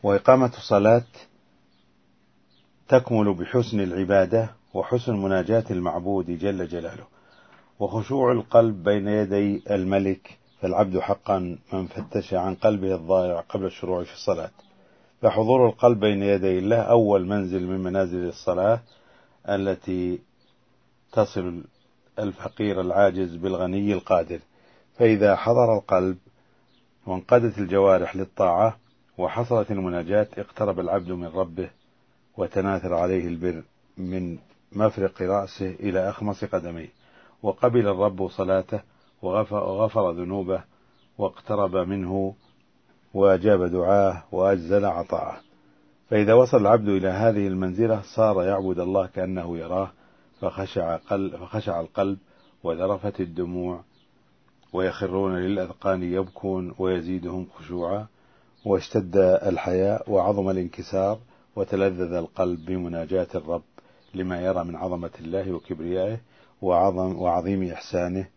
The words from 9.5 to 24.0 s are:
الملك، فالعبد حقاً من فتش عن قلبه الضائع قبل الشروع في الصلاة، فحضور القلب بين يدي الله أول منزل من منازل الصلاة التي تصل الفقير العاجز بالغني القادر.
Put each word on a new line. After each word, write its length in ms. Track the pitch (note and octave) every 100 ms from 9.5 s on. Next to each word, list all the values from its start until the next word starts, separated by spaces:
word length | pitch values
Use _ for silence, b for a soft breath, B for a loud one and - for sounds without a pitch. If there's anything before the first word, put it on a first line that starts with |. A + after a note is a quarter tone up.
| G2+ -
الملك، 680 | G2+ F#2 G2 G2 F#2 - - _ _
فالعبد 380 | F#2 F2 G#2 F#2
حقاً 600 | - G2 - G2 F2+ E2 _
من 140 | F#2+ F2+
فتش 480 | - - G#2 -
عن 200 | F#2 F#2
قلبه 400 | F#2 A2+ G#2 F#2+
الضائع 460 | F#2 D#2+ F#2+ F2+ F2
قبل 260 | - G#2 F#2+
الشروع 380 | - F2+ F2+
في 80 | F2
الصلاة، 380 | - - F2 D#2+ _ _ b b b b b
فحضور 440 | A2 G#2+ A2 C3 A#2+
القلب 340 | - B2 A2+
بين 220 | G#2 G2+
يدي 360 | G2+ G2 F#2+ F#2
الله 220 | F#2+ A#2
أول 460 | - A#2 G#2+ G2 F2+
منزل 400 | G2+ F#2 F#2 F2+
من 140 | F#2+
منازل 480 | F#2 F#2+ F#2+ F2+ F2
الصلاة 520 | - - F2 G2 A#2 - b b b b b -
التي 680 | G2+ G2 F#2 - F#2 F2+ F2+ _ _ _ _ _ _ _ _ _
تصل 520 | - G#2+ G#2 F2+ F2 - _ _ _ _ -
الفقير 640 | G#2+ - G2 - G#2+ F#2
العاجز 560 | F2+ G2 G2+ F#2 F2+ E2+
بالغني 560 | F#2 F2+ F2+ F#2+ G2+
القادر. 460 | F#2+